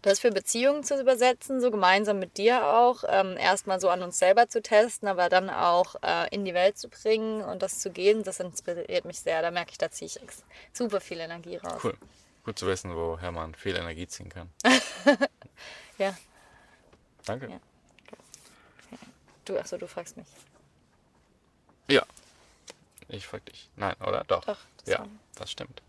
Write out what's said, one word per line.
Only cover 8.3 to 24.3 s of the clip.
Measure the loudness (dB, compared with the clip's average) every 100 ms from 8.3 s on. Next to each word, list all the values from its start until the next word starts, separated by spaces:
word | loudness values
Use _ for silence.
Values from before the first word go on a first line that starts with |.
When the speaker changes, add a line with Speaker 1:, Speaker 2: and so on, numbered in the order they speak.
| -8
Speaker 1:
inspiriert | -8 -8 -8 -8 -4 -4
mich | -4 -8
sehr. | -2 -2
Da | -2
merke | -4 -8
ich, | -6
da | -6
ziehe | -6 -12
ich | -14
ex-, | -16 -20 _ -20 -20
super | -6 -4 -4
viel | -6 -10
Energie | -10 -12 -12 -12
raus. | -10 -6
Speaker 2:
Cool. | -6 -6 -16 _ _ _
Gut | -12 -6
zu | -4
wissen, | -4 -6 -6
woher | -4 -4 -8
man | -8 -10
viel | -8 -6 -4
Energie | -6 -10 -12
ziehen | -14 -16
kann. | -16 -18 _
Speaker 1:
<laughs> | 2 2 0 0 2 2 0 _ -20 _ -20 -20 -20 -4
Ja. | -4 -4 _ _ _ _ _ _ _ _ _ _
Speaker 2:
Danke. | -10 -10 -10
Speaker 1:
Ja. | -18 _ _ _ _ _ -20 _ -20 -20 _ _ _ _ -20 -20 _ _ _
Du, | -6 -6
ach | -6
so, | -10
du | -10
fragst | -12 -14 -18
mich. | -20 -20 _ _ _ _ _ _ _ _ _ _ _ _ _ _ 2
Speaker 2:
Ja. | 2 2 -18 _ _ _ _ -20 -20 _ -20 -16
Ich | -16 -14
frag | -16
dich. | -16 -20 -20 -6
Nein, | -6 -4
oder? | -4 -4
Doch. | -2